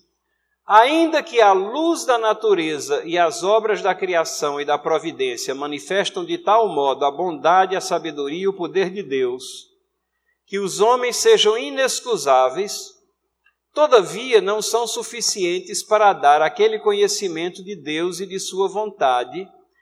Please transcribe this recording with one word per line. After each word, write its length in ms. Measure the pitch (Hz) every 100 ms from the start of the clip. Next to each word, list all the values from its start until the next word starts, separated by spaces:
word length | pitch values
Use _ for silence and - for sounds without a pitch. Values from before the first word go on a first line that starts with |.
| _ _ _ _ _ _ -
"Ainda 560 | 208 247 320 330 311
que 200 | - 233
a 100 | 208
luz 540 | 190 196 269 330 320 -
da 120 | 240
natureza 840 | 220 214 220 180 156 151 127 143
e 140 | 165 175
as 260 | 170 -
obras 380 | 180 220 214 190
da 120 | 190
criação 680 | 180 185 175 160 - 151 143
e 40 | 143
da 120 | 147
providência 760 | 160 160 160 131 131 120 -
manifestam 720 | 135 147 143 - 190 185 196
de 140 | 170 170
tal 320 | - 220 214
modo 340 | 151 139 131
a 80 | 139
bondade, 640 | 139 180 151 151 185 190 185
a 60 |
sabedoria 640 | - 170 160 147 139 170
e 40 | 196
o 60 |
poder 360 | 190 165 175 180
de 140 | 196
Deus, 640 | 147 135 127 123 - - - _ _ _ _ _ _ _ -
que 140 | 196
os 200 | 196 151
homens 380 | 220 247 247 -
sejam 400 | 226 208 196 226
inexcusáveis, 1300 | 277 269 262 - 247 202 139 131 131 151 202 - - _ _ _ _ _ _ _ _
todavia 640 | - 302 247 165 180 254 226
não 220 | 190 214
são 260 | 202 226 233
suficientes 960 | 233 214 233 196 214 175 180 180 202
para 300 | - 214 208
dar 280 | 190 180 180
aquele 380 | 156 - 220 214
conhecimento 840 | 214 202 202 - 196 160 175 175
de 120 | 185 196
Deus 460 | 139 156 175 170
e 40 | 190
de 140 | 185
sua 300 | - 190 196
vontade 760 | 196 214 202 139 123 123 170 190 _ _ _